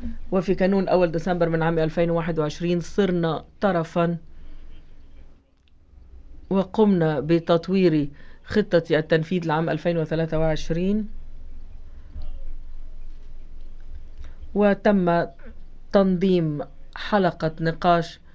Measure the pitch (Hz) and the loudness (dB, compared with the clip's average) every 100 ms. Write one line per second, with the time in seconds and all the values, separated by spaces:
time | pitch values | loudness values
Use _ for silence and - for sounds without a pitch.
0 | 233 226 - 190 196 185 185 196 185 180 | -6 -6 -2 0 2 2 4 4 4 4
1 | 175 165 185 180 165 160 160 165 156 175 | 4 0 0 2 2 2 2 2 0 2
2 | 170 165 165 160 151 - 175 175 165 - | 2 2 0 -2 -2 -2 -2 -2 -2 0
3 | 190 180 165 147 - - 202 175 160 175 | 2 2 0 -2 -8 -2 0 0 0 0
4 | 170 170 - - - - - - - - | 0 0 -8 -14 -12 -12 -12 -14 -16 -18
5 | - - - - _ _ _ - _ - | -18 -20 -20 -20 _ _ _ -20 _ -20
6 | - - - - - 190 190 - 208 185 | -20 -20 -18 -14 -2 -2 0 2 4 6
7 | 160 147 151 170 165 170 175 190 175 156 | 2 0 2 2 4 0 2 4 4 4
8 | 139 - - - - 214 196 170 165 151 | 0 -6 -16 -16 -2 0 4 2 4 0
9 | 156 160 160 185 165 156 165 151 175 170 | 4 2 2 -2 0 0 0 0 0 0
10 | 151 165 160 156 160 151 - 165 185 214 | 0 -2 0 2 2 2 0 0 0 0
11 | 208 - - - - - - - - - | -2 -8 -8 -10 -10 -10 -10 -12 -14 -14
12 | - - - - - - - - - - | -12 -6 -4 -2 -4 -4 -6 -8 -8 -8
13 | - - - - - - - - - - | -8 -8 -10 -10 -10 -10 -10 -10 -10 -10
14 | - - - - - 202 208 202 214 202 | -12 -12 -12 -12 -4 2 4 4 4 4
15 | 175 170 170 - - - - - - 202 | 4 2 0 -6 -14 -14 -14 -14 0 4
16 | 190 180 190 180 156 147 - - - - | 4 4 4 4 2 -2 -8 -12 -14 -10
17 | - 208 180 - 160 156 165 165 180 170 | 0 2 2 0 -4 -2 -4 0 4 4
18 | 165 - - | 2 -8 -20